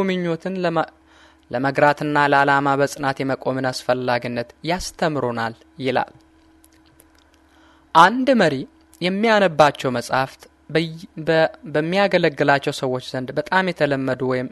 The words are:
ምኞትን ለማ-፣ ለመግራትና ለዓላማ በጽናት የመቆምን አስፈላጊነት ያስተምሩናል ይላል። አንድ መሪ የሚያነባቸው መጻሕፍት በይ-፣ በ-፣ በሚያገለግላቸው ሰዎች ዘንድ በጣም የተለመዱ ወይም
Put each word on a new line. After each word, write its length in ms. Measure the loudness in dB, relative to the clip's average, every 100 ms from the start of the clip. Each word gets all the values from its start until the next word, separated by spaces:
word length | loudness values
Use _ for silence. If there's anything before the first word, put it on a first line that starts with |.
ምኞትን 520 | 0 -2 -4 -4 -6 -4
ለማ-፣ 260 | -2 -2 -4 _ _ _ -20 _ _
ለመግራትና 680 | -4 -2 4 4 2 0 0 4
ለዓላማ 400 | 4 4 2 2 0
በጽናት 420 | -2 -2 -6 -4
የመቆምን 480 | -4 -4 -4 -4 -4
አስፈላጊነት 840 | -6 -2 -2 0 -2 -2 -8 -8 -10
ያስተምሩናል 920 | -6 -6 -6 -4 -4 -2 -4 -4 -6 -8 -20 -8
ይላል። 340 | -2 -2 -4 -10 _ _ _ _ _ _ _ _ _ _ _ _ _ _ _ _ _ 6
አንድ 340 | 6 6 2 4
መሪ 200 | 2 0 -8 _ _ -6
የሚያነባቸው 880 | -4 -2 2 2 2 4 4 4 -4
መጻሕፍት 500 | -4 -2 -2 -2 -8 -20 _ _
በይ-፣ 200 | -4 -4 -10 -18 -10
በ-፣ 320 | 0 2 2 -2 -6
በሚያገለግላቸው 1080 | -4 -2 0 2 2 0 0 2 2 0
ሰዎች 320 | -6 -4 -6 -6
ዘንድ 240 | -8 -6
በጣም 360 | -6 -2 0 0
የተለመዱ 540 | 0 0 0 -2 -4 -2
ወይም 220 | -2 -4